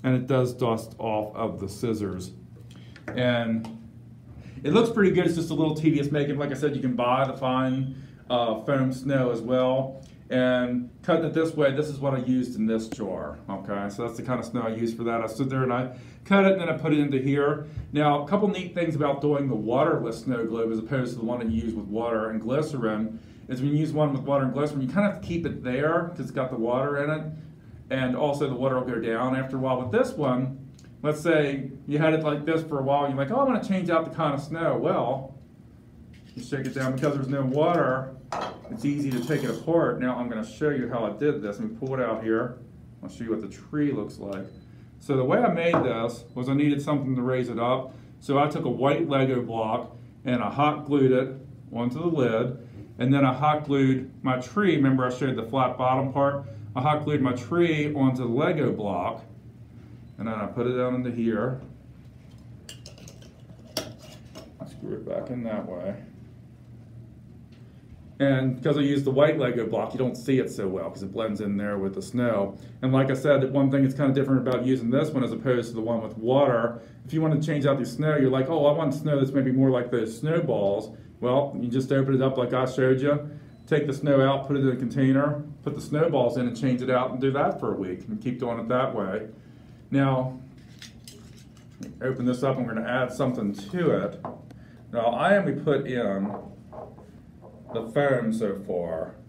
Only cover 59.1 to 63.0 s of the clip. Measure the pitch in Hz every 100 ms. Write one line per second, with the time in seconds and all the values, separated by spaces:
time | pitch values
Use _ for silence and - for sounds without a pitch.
59.1 | - - - - - - - - - -
60.1 | - 113 110 98 120 120 127 123 127 120
61.1 | 117 113 107 123 135 - - - - -
62.1 | - - - - - - - - -